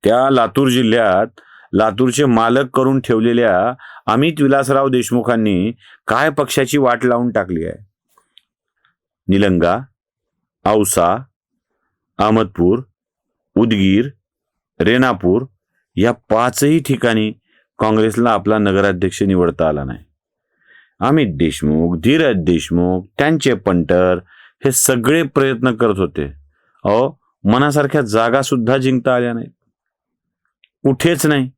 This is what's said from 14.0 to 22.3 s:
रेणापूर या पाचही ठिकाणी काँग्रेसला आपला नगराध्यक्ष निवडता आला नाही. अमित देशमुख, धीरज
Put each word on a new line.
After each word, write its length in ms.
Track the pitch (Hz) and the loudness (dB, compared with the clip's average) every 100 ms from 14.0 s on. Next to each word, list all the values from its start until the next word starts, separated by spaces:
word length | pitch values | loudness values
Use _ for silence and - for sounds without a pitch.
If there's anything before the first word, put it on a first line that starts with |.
| 131 - _ _ _ _ _ _ | -2 -8 _ _ _ _ _ _
रेणापूर 640 | 90 120 131 101 90 101 135 _ _ _ _ - | 0 2 2 0 0 0 -2 _ _ _ _ -2
या 160 | 107 | -2
पाचही 680 | 117 _ 107 123 120 143 160 147 | -2 _ 0 0 0 0 0 -2
ठिकाणी 460 | 131 120 110 107 110 _ _ _ _ | -2 0 0 -2 -8 _ _ _ _
काँग्रेसला 520 | 110 110 110 104 120 | 0 2 0 0 0
आपला 280 | 107 101 107 | 0 0 0
नगराध्यक्ष 640 | 101 95 101 90 92 - | 2 2 0 0 -4 -2
निवडता 460 | 101 92 87 71 80 | 0 2 0 0 -2
आला 160 | 76 | -2
नाही. 200 | 67 58 - _ _ _ _ _ _ _ _ _ | -6 -12 -18 _ _ _ _ _ _ _ _ _
अमित 260 | 113 156 123 | 0 0 0
देशमुख, 680 | 73 80 73 76 78 85 87 | -2 -2 -2 -2 0 0 -2
धीरज 380 | 98 156 156 | 0 2 2